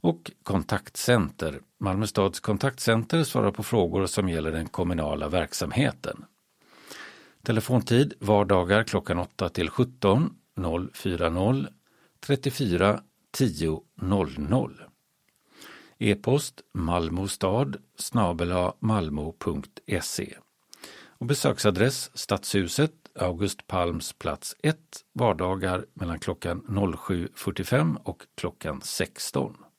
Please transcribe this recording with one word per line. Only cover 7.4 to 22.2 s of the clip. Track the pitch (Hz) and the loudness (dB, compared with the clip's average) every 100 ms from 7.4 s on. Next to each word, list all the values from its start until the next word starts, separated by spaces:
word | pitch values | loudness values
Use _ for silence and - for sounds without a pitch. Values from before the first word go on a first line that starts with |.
Telefontid | - 110 - 127 - 120 147 - | 0 0 2 0 4 4 4 0
vardagar | 101 101 101 95 87 104 | 4 4 6 4 6 2
klockan | 117 98 - 87 | 2 -2 0 -2
åtta | 87 - 90 | -2 -4 -4
till | - 80 | -2 -2
sjutton, | - 127 - 101 110 170 - _ - | 0 -2 2 4 4 2 -4 _ -6
noll | 90 85 95 | -2 -2 -4
fyra | - - 87 85 | -6 -4 0 0
noll, | 85 98 135 139 _ _ _ _ _ | 2 2 2 -2 _ _ _ _ _
trettiofyra, | - 135 139 - 120 87 98 - - _ _ | -2 0 0 -2 0 4 4 2 -6 _ _
tio, | - 127 78 82 78 _ - | 0 0 2 -2 -2 _ -6
noll | 90 101 78 67 | 0 2 0 -4
noll. | 73 123 - - - _ _ _ _ _ _ _ - - - _ | 0 0 0 -8 -20 _ _ _ _ _ _ _ -20 -20 -20 _
E-post | 110 101 - 143 - - _ | 0 2 2 0 0 -12 _
malmostad | - 82 87 82 85 98 - 95 110 139 - _ - | -4 0 0 0 -2 -4 -2 0 2 0 -4 _ -12
snabel | - 120 92 82 87 | -2 0 2 0 0
A | 90 90 - | 0 0 0
malmo | 110 110 80 73 76 - | 0 0 0 -4 -6 -6
punkt | - 73 - - - 92 | -6 -6 -8 -18 -4 -4
se. | - - - - _ _ _ - - - - | -2 -6 -8 -12 _ _ _ -20 -20 -20 -20
Och | _ 120 | _ -4
besöksadress | 143 135 - 107 90 120 131 - | 0 0 4 2 4 2 2 -10
Stadshuset, | - | -10